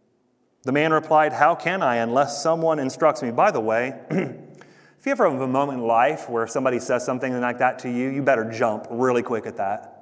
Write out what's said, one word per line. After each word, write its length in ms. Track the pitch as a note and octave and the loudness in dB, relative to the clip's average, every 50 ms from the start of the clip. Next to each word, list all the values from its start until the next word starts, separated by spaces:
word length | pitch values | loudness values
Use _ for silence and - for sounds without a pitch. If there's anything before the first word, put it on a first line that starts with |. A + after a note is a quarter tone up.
| _ _ _ _ _ _ _ _ _ _ _ _ - | _ _ _ _ _ _ _ _ _ _ _ _ -4
The 80 | C3 | -2
man 220 | B2+ D3 D#3 D#3+ D#3 | 0 2 2 4 2
replied, 400 | D#3 D#3 - D#3+ D#3 D#3 D3+ B2+ | 2 2 4 4 4 4 4 4
"How 220 | - D3 D#3+ E3+ | 4 4 4 4
can 280 | E3 - E3 F#3 G3 E3+ | 2 -2 -4 -2 0 0
I 140 | C3 A#2+ | 2 2
unless 440 | A#2 A2+ A#2 A#2+ C3+ C#3+ C3+ - - | 2 0 2 2 2 2 0 -2 -4
someone 380 | - E3 E3 E3+ E3 E3 D#3 D3+ | 0 0 0 2 2 0 0 0
instructs 420 | C3+ C3 C3 - E3 D3+ C3+ - | -2 -4 -2 2 2 2 2 2
me?" 100 | C#3 A#2+ | -4 -4
By 200 | A#2 C3+ F3+ G#3+ | 0 2 2 2
the 80 | E3 B2+ | 2 0
way, 400 | A2 A2 A2 A2+ B2 C3 B2+ - - | 0 0 0 0 0 -4 -6 -12 -10
<clears throat> 60 | - | -6
if 960 | D3 F#3 E3+ C3+ - - - - - - - - - - _ _ _ _ - | -4 -4 -4 -4 -8 -14 -18 -20 -20 -20 -20 -20 -20 -20 _ _ _ _ -4
you 60 | C4+ | -4
ever 180 | C#4 - A3+ E3+ | 0 2 2 2
have 120 | C3+ B2+ | 2 0
a 60 | C3+ | -2
moment 320 | B2+ B2+ C3+ C#3+ C#3+ C3+ B2 | 0 0 0 0 -2 -2 -4
in 80 | A#2 | 0
life 420 | A2+ A2+ A2+ B2+ C#3+ D#3 D3+ - - | 2 4 4 4 2 2 -2 -6 -4
where 180 | A#2+ A2+ A2+ | -2 -2 -2
somebody 320 | A2+ - C#3+ C3 C3 B2 A#2 | -2 -2 0 0 0 0 0
says 260 | B2 - B2+ A#2+ A#2+ | -2 -2 -2 -2 0
something 340 | - B2+ B2 C3+ B2+ B2+ B2 | -2 -4 -4 -4 -4 -4 -2
like 160 | B2 B2 A#2+ B2 | -2 -2 -2 0
that 200 | C3 B2+ B2+ - | 0 0 0 -2
to 100 | - B2+ | -8 -6
you, 200 | B2 B2 B2+ C3+ | -4 -4 -4 -4
you 120 | C3+ C#3+ | -4 -2
better 280 | C3+ C3+ C3+ A2+ A2 A2+ | 2 2 2 2 0 -4
jump 380 | A2+ A2+ B2 A2+ G#2+ A2 - - | -2 -2 0 0 0 -4 -8 -8
really 340 | A#2+ A#2 B2+ B2+ B2 A#2+ A#2 | -4 0 2 2 2 2 0
quick 220 | - A#2+ A2 G2+ | -2 -4 -6 -6
at 120 | A2 F#2+ | -8 -8
that. 320 | - G2+ G2 G#2 - - - - - | -6 -4 -4 -4 -6 -8 -16 -20 -20